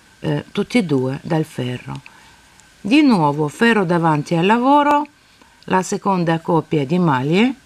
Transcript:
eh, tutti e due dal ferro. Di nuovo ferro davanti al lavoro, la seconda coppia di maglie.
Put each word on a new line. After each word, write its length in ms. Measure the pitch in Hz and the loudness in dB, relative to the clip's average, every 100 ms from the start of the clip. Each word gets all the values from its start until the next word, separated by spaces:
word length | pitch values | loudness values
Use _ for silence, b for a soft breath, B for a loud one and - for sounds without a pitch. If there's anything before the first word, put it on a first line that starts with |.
| B B | B B
eh, 240 | 147 147 - | -6 -4 -6
tutti 240 | - 196 240 | -8 -2 0
e 80 | |
due 340 | 175 135 131 135 | 0 0 -2 -6
dal 220 | 127 160 | -4 -4
ferro. 580 | 151 - 123 123 135 139 - B B B B B B _ | -4 -6 -8 -8 -12 -14 -16 B B B B B B _
Di 220 | 202 285 | 0 4
nuovo 480 | 285 202 147 143 147 | 4 4 2 0 -4
ferro 380 | - 233 220 170 | 0 2 2 2
davanti 480 | 175 165 151 139 | 0 2 0 0
al 100 | 170 | 0
lavoro, 600 | 190 240 254 294 294 294 294 _ b b b b - | 2 2 2 2 2 0 -2 _ b b b b -4
la 140 | 185 | -4
seconda 580 | 175 202 196 185 170 165 | -2 -4 -2 -2 0 -2
coppia 440 | 175 165 - 156 | 0 -2 0 -2
di 140 | 135 180 | 0 0
maglie. 560 | 170 127 139 180 254 240 | 2 0 0 0 0 -2